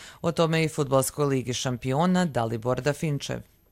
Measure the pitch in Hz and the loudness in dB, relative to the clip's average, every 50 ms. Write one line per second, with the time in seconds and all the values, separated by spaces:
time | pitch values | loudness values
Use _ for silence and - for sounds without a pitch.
0 | - - - - - 131 - - 170 156 165 160 160 151 - - 147 127 135 135 | -20 -20 -14 -4 -4 -2 2 2 2 4 4 2 2 0 0 -2 0 2 2 2
1 | 131 - - - 147 143 135 131 117 123 123 - - 135 123 117 - 131 131 147 | 2 2 0 -2 0 2 2 0 0 -2 -4 -2 -2 -2 -4 -2 -2 -2 0 2
2 | 170 185 180 180 180 160 127 127 113 113 120 113 107 123 127 127 131 147 139 - | 2 4 4 2 2 2 0 0 0 0 -2 -2 -2 -2 -2 0 0 -2 -2 0
3 | - 156 143 135 - - 127 120 - - _ _ _ _ | -2 -2 -2 -4 -4 -6 -8 -8 -10 -14 _ _ _ _